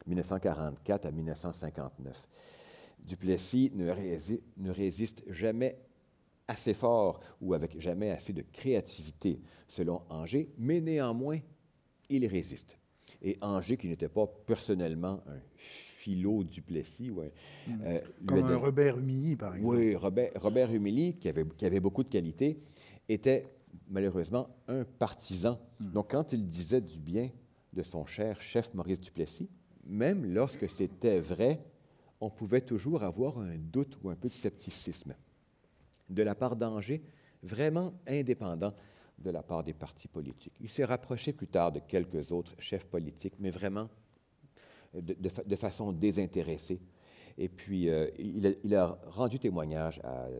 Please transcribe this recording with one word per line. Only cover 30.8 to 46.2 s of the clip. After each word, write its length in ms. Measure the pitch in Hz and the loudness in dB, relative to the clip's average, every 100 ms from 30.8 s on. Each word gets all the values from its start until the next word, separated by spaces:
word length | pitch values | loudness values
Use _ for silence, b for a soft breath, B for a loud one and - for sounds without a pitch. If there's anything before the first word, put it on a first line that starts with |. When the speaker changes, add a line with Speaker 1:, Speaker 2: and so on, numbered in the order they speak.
| 90 - 120 95 | -2 2 4 4
Speaker 1:
vrai, 420 | 76 90 120 156 - - b b b b | 2 2 4 2 -4 -20 b b b b
on 100 | 110 | -8
pouvait 320 | - 107 127 | -6 2 2
toujours 420 | 127 110 120 165 | 2 -2 0 0
avoir 340 | 98 87 131 131 | 0 0 -2 -2
un 180 | 92 82 | -6 -6
doute 400 | 80 123 139 - | -2 -2 -2 -4
ou 60 | 95 | -8
un 60 | 85 | -4
peu 120 | 123 | -6
de 60 | |
scepticisme. 800 | - 104 - - - - - 69 - _ _ _ _ _ _ _ _ - | -4 -6 -4 -12 -10 -8 -8 -10 -14 _ _ _ _ _ _ _ _ -4
De 120 | 95 | 2
la 140 | 104 101 | 2 2
part 220 | 127 117 | -2 0
d'Angers, 440 | 117 107 98 156 B B B B | -2 -2 -4 -4 B B B B
vraiment 520 | 90 107 151 165 180 185 - | -8 0 2 2 -2 -6 -2
indépendant 680 | 143 127 117 95 82 101 - B B B B | 0 2 0 0 -2 -2 -4 B B B B
de 100 | 92 | -4
la 120 | 82 | -4
part 220 | 76 82 | -2 -4
des 100 | 78 | -4
partis 360 | 78 71 - - | -8 -10 -14 -14
politiques. 440 | 82 67 - - - | -10 -10 -12 -18 -16
Il 100 | 113 | -10
s'est 140 | - | -2
rapproché 480 | 123 123 - 123 - | 0 0 -2 -6 -4
plus 160 | - 95 | -6 0
tard 240 | 92 85 | 4 4
de 80 | 73 | 2
quelques 540 | - 95 87 80 71 | 0 0 0 -4 -2
autres 200 | 87 85 - | -4 -4 -10
chefs 260 | - 98 - | -6 -6 -4
politiques, 500 | 87 78 82 98 - | -6 -6 -8 -10 -6
mais 120 | 98 | -6
vraiment 360 | 85 98 101 113 - _ _ _ _ - _ B B B | -4 -4 -4 -6 -12 _ _ _ _ -20 _ B B B
de, 200 | 90 85 | -10 -6
de 160 | 87 92 | -4 -4
fa-, 140 | - | -4
de 120 | 101 98 | -2 -2
façon 380 | 104 - 104 | -2 -4 -4
désintéressée. 880 | 82 104 92 | 2 2 2